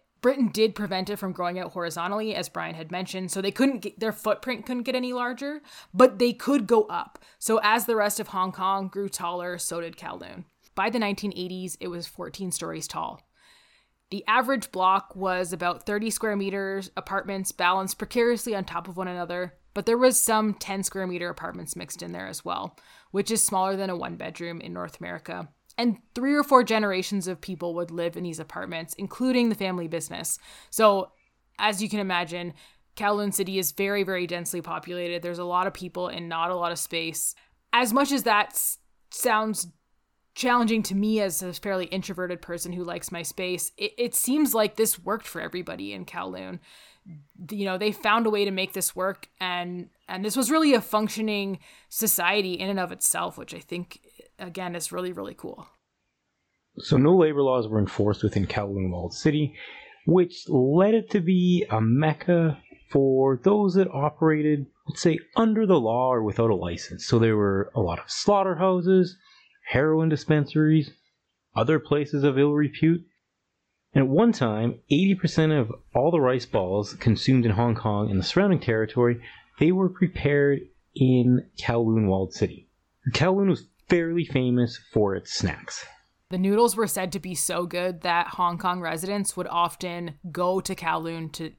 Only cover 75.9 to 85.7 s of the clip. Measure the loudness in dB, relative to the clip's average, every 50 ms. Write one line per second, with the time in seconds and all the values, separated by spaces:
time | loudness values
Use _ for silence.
75.9 | 0 2 2 4 4 4 4 2 2 0 -2 -2 -2 -2 0 0 0 0 -2 -4
76.9 | -8 -2 2 2 2 2 4 4 4 4 4 4 2 2 2 2 0 0 0 0
77.9 | 0 0 0 0 0 0 0 0 2 2 4 4 2 2 2 0 0 2 0 0
78.9 | 2 2 2 2 2 0 -6 -14 -20 -20 _ _ _ 2 4 4 4 4 2 0
79.9 | 2 0 0 0 0 0 0 2 4 4 4 4 4 2 -2 -8 _ _ _ _
80.9 | _ 2 4 6 6 6 6 6 6 4 2 -2 _ -6 -2 0 0 2 2 4
81.9 | 4 4 4 4 4 2 0 -2 -2 -2 -2 -2 -2 -8 -18 _ _ _ _ _
82.9 | _ _ _ -4 0 2 2 2 4 4 4 2 2 0 -2 -10 _ _ _ 2
83.9 | 2 4 4 2 0 -2 -2 0 0 2 2 4 4 4 2 2 0 -6 -16 _
84.9 | 2 2 2 4 2 -2 -6 -6 -4 -2 -2 -2 -2 -4 -10 -14